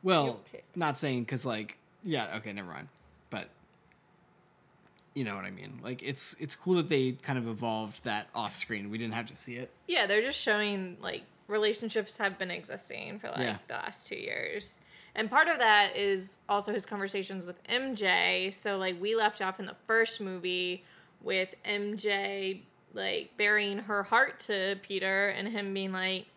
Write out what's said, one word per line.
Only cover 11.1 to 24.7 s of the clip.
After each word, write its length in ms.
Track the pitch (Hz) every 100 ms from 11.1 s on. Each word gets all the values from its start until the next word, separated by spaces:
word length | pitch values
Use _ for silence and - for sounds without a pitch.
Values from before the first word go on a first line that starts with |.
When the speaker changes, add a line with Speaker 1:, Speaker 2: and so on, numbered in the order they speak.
| - - - -
Speaker 2:
relationships 720 | 214 214 220 226 220 202 -
have 200 | 202 190
been 140 | 185
existing 680 | 170 - - - - - 208
for, 100 | -
like, 100 | -
Speaker 1:
Yeah. 180 | 123 214 -
Speaker 2:
the 80 | 110
last 320 | - - -
two 100 | -
years. 640 | - - 78 202 202 - - - - -
And 140 | 220
part 180 | 254 311
of 120 | 302
that 360 | 233 208 202 -
is 440 | 202 196 190 - -
also 240 | 208 202
his 120 | 202 196
conversations 600 | 202 196 196 190 196 175
with 100 | 175 -
M 300 | 247 269 226
J. 540 | 196 180 180 185 185
So, 280 | 190 214 196
like, 220 | 185 175
we 160 | 202 226
left 260 | 214 214
off 160 | 190 190
in 80 | 190
the 120 | - -
first 320 | 226 220 -
movie 640 | 196 185 180 180 180 180 - - - _
with 340 | - 190 185 -
M 320 | - 208 202 208
J, 680 | 208 196 196 196 190 190 - _ _
like, 440 | 208 190 - - -
bearing 400 | 208 208 202 202
her 240 | 208 208
heart 360 | 190 262 269 -
to 340 | - 202 190